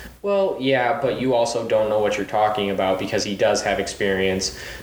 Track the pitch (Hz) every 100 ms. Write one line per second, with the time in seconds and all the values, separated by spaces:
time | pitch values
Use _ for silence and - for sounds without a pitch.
0 | - - 202 196 196 - 131 127 123 117
1 | 127 104 127 120 113 120 113 110 107 107
2 | 104 101 98 104 107 104 98 98 - 110
3 | 101 104 104 98 110 101 107 98 95 -
4 | 101 95 95 92 - - - -